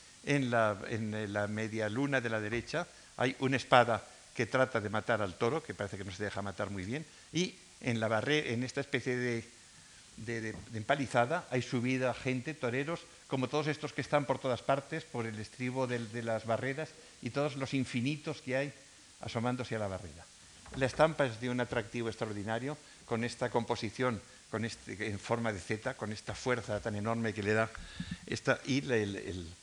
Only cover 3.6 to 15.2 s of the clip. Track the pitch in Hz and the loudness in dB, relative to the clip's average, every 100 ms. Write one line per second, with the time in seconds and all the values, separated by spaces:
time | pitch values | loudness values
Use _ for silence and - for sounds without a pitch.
3.6 | - 127 117 107 - - - - 117 131 | 8 8 8 4 -2 -18 -6 -2 2 4
4.6 | 127 113 104 107 - 110 98 85 117 156 | 4 2 0 0 2 2 2 2 2 2
5.6 | - 92 101 98 95 95 104 98 101 95 | -2 -6 -6 -6 -8 -4 -4 -2 -4 -4
6.6 | 98 98 92 139 160 - - 156 180 - | -4 -4 -4 -6 -8 -16 -6 -2 -2 -4
7.6 | - - 131 113 110 110 135 151 135 117 | -20 -6 -2 0 2 2 4 2 2 0
8.6 | 127 - 139 131 131 123 123 117 - - | -2 -4 -2 -2 0 0 0 -2 -4 -14
9.6 | - - - - - - 110 117 110 - | -20 -20 -20 -20 -20 -12 -6 -4 -4 -6
10.6 | - 113 107 147 120 123 123 170 - 127 | -8 -4 0 2 4 4 4 2 0 0
11.6 | - 127 123 131 127 117 131 127 123 147 | 0 0 2 2 0 0 -2 -2 -4 -4
12.6 | 123 127 143 170 - - - 135 127 147 | -2 0 -2 -4 -8 -20 -4 -2 0 0
13.6 | 156 143 147 - 131 147 143 123 135 120 | 0 -2 -4 -6 2 2 2 0 0 0
14.6 | - 139 - 156 - 123 | 2 0 0 -8 -6 -4